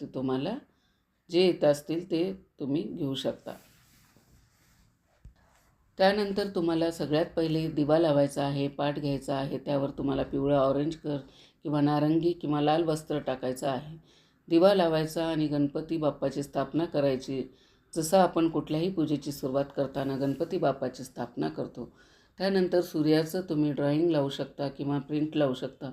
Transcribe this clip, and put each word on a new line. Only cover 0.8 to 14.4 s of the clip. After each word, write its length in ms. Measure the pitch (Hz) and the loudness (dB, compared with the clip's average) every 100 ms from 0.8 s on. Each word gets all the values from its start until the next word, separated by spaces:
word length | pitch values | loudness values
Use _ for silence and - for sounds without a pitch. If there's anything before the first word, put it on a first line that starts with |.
| _ _ _ _ - | _ _ _ _ -2
जे 160 | 170 185 | 2 4
येत 180 | 170 | 4
असतील 480 | 147 143 - 160 185 | 2 2 0 -6 -2
ते 340 | 165 185 190 _ - | -2 -2 -6 _ -10
तुम्ही 240 | 139 143 | -4 -4
घेऊ 300 | 220 - 135 | -4 -6 -4
शकता. 400 | 135 127 - - - _ _ _ _ _ _ _ _ _ _ _ _ _ _ _ _ - _ _ _ _ _ _ - | -4 -4 -6 -10 -16 _ _ _ _ _ _ _ _ _ _ _ _ _ _ _ _ -20 _ _ _ _ _ _ 4
त्यानंतर 500 | 190 208 202 196 202 | 4 4 0 0 -2
तुम्हाला 440 | 190 170 165 165 | 0 0 2 0
सगळ्यात 340 | 165 147 151 170 - | 0 0 0 0 0
पहिले 320 | 165 160 160 | 0 0 -2
दिवा 320 | 156 143 156 | 0 4 4
लावायचा 440 | 170 143 143 147 | 4 4 2 0
आहे, 240 | 139 139 139 | -2 -2 -4
पाट 320 | 139 143 143 | -2 -4 -2
घ्यायचा 360 | 147 139 - 139 | -2 -4 -2 -4
आहे, 220 | 139 131 | -4 -6
त्यावर 320 | 143 143 139 | -2 -2 -2
तुम्हाला 340 | - 139 139 | -4 -2 -2
पिवळा 360 | 135 139 139 143 | -2 -2 2 4
ऑरेंज 360 | 135 143 147 160 | 4 2 -2 -4
कलर 220 | 151 143 - - - _ | -6 -6 -8 -20 -20 _
किंवा 180 | 160 147 | -4 2
नारंगी 500 | 143 147 147 160 170 | 2 2 2 2 2
किंवा 300 | 175 147 147 | -2 -2 0
लाल 220 | 147 156 | 2 2
वस्त्र 360 | 165 156 - 151 | 2 -2 -2 -4
टाकायचं 480 | 139 131 127 127 143 | -4 -4 -4 -4 -4
आहे. 300 | 127 151 160 _ _ _ _ | -4 -8 -18 _ _ _ _